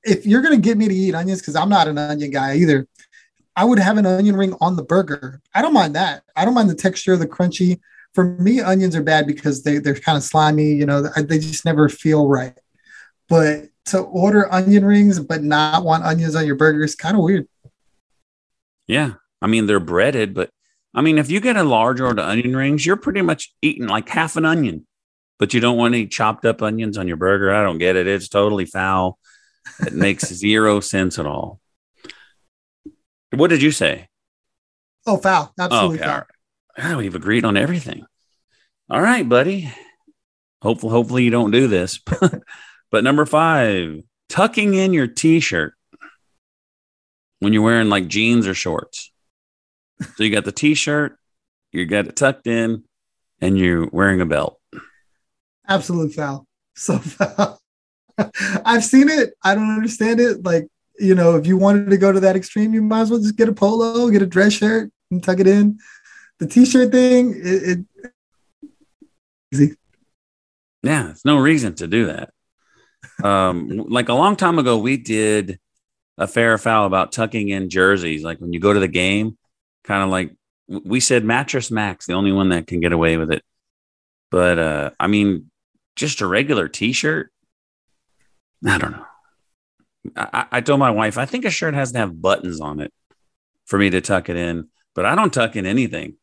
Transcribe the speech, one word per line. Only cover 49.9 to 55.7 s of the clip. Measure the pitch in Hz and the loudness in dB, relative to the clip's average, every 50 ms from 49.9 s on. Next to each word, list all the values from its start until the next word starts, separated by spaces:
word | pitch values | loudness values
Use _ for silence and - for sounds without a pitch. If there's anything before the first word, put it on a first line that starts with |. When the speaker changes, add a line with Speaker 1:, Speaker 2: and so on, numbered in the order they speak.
| _ _ - - - | _ _ -16 -16 -6
Speaker 2:
So | - 107 | -2 -2
you | 110 | 0
got | 101 104 - | 0 -2 -4
the | 101 | -4
T-shirt, | - - - 147 151 147 - 151 147 147 147 139 _ _ _ _ _ _ _ _ _ _ _ _ | -8 -2 0 0 0 0 -2 -2 -2 -2 -2 -4 _ _ _ _ _ _ _ _ _ _ _ _
you | - 85 90 | -8 -6 -4
got | 80 101 104 104 | -2 -2 -2 -2
it | - - | -4 -4
tucked | - 143 135 135 - _ | 0 0 0 0 -2 _
in, | 120 117 117 113 113 113 110 _ _ _ _ _ _ _ _ _ _ _ _ | -4 -2 -2 -2 -2 -4 -6 _ _ _ _ _ _ _ _ _ _ _ _
and | - 92 98 | -2 0 2
you're | 95 92 90 87 82 82 - | 2 2 2 2 0 -2 -2
wearing | - 90 98 98 95 90 | -2 0 2 2 2 0
a | 90 | 0
belt. | 78 76 71 73 - _ _ _ _ - - - _ _ _ _ _ _ _ _ _ _ _ _ _ _ _ _ | 0 -2 -2 -2 -4 _ _ _ _ -20 -20 -20 _ _ _ _ _ _ _ _ _ _ _ _ _ _ _ _
Speaker 1:
Absolute | - | -2